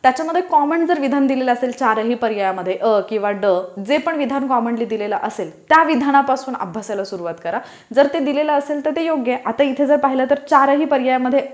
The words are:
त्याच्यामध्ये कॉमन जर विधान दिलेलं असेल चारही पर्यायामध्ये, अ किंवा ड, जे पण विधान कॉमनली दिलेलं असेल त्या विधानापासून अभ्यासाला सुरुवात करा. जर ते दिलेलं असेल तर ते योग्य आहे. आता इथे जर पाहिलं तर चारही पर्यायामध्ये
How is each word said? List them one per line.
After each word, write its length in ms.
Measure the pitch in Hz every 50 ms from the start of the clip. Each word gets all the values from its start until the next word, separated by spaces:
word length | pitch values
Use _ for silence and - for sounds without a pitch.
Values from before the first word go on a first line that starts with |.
त्याच्यामध्ये 400 | - 254 254 254 320 320 330 359
कॉमन 440 | 359 359 339 302 285 294 320 339 339
जर 140 | 320 349 302
विधान 260 | 277 262 269 285 277
दिलेलं 260 | 262 269 254 254 254
असेल 180 | 247 247 262 247
चारही 440 | 247 - 269 226 220 220 214 233 240
पर्यायामध्ये, 640 | 240 240 220 220 208 196 190 190 190 175 185 185 -
अ 220 | - 226 220 202
किंवा 300 | 190 - 220 208 196 208
ड, 160 | 208 196 190 202 185 180 185 - - 196 196
जे 120 | 208 285 311
पण 180 | - 339 320
विधान 320 | 294 285 233 277 277 277 262
कॉमनली 360 | 254 240 233 233 240 226 233
दिलेलं 340 | 214 226 214 208 208 208 -
असेल 420 | - 214 - - 185 160 - - -
त्या 180 | _ 311 320
विधानापासून 720 | 330 302 320 240 285 285 277 277 269 269 262 269 269 269 247
अभ्यासाला 480 | - - 185 165 220 208 - 214 196 196
सुरुवात 300 | 196 202 180 170 170 170 170 -
करा. 140 | 170 180 240 - - - - - _ 220
जर 120 | 247 285 277
ते 60 | 339 330
दिलेलं 340 | 269 294 277 285 302 302
असेल 320 | 294 285 285 285 302 294 277
तर 60 | 311 277
ते 80 | 330 320
योग्य 280 | 330 320 285 240 247
आहे. 100 | 247 247 -
आता 160 | - 226 -
इथे 240 | 294 277 254 269 285
जर 100 | 269 294
पाहिलं 280 | 294 285 269 262 262 262 254
तर 80 | 285 277 277 -
चारही 340 | 302 277 277 277 277 285 320
पर्यायामध्ये 640 | - 294 262 247 262 254 254 254 254 262 277 262 -